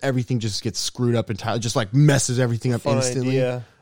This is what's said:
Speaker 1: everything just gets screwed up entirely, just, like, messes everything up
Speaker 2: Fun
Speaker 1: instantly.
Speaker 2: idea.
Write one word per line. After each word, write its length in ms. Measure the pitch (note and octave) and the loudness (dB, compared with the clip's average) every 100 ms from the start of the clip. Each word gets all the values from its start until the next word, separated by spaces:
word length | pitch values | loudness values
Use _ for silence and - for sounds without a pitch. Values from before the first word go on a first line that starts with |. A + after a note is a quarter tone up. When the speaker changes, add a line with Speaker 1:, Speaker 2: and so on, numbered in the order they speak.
Speaker 1:
everything 340 | C3+ B2+ A#2+ B2 | -2 -2 -2 -2
just 220 | A2 G2 | -2 -4
gets 180 | A2+ - | -6 -6
screwed 360 | - - B2 A#2 | -6 -2 0 0
up 160 | A2 | -2
entirely, 280 | G#2 A#2 A2 | -4 -4 -2
just, 160 | A#2 C3+ | -2 -2
like, 160 | G2+ | 2
messes 460 | C3 D3+ C3+ - B2 | 4 6 6 2 0
everything 320 | B2 A2+ B2+ A#2+ | 0 0 -2 -2
up 60 | |
Speaker 2:
Fun 160 | C#3+ C3+ | 0 0
Speaker 1:
instantly. 320 | B2+ B2+ B2+ C3+ | 0 -2 0 0
Speaker 2:
idea. 260 | B2+ B2 A#2 _ | 0 -4 -10 _